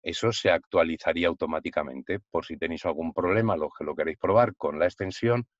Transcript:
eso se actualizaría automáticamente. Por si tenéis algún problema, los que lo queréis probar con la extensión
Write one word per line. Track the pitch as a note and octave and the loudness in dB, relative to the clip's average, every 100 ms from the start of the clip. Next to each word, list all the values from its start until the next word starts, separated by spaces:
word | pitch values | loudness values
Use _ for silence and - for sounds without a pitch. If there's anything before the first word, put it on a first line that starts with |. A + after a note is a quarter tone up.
eso | D#2+ E2+ A2+ | -8 0 0
se | A#2 G2 | 2 2
actualizaría | - _ F#2 E2+ D#2+ - E2+ E2+ | 2 _ 2 2 0 -2 2 0
automáticamente. | E2 D#2 D#2 E2 D#2+ D2 C2 C2 G2 _ | 0 -4 -4 -4 -4 -4 -10 -6 -6 _
Por | E2 | -6
si | - | -6
tenéis | D#2+ D#2+ E2 | -6 -4 -2
algún | F2 D2+ E2 | -4 -2 -4
problema, | D#2 F2+ G#2 A2+ E2 | -2 2 2 4 2
los | D2+ - | -2 -6
que | |
lo | D2+ | -8
queréis | D2+ D#2 D2+ | -2 -4 -2
probar | F2+ G#2+ A#2 | 2 4 4
con | F#2 D2 D2+ | 0 -6 0
la | |
extensión | F2 - F#2+ - A#2 A#2+ A#2+ | -2 0 -8 -2 0 0 -4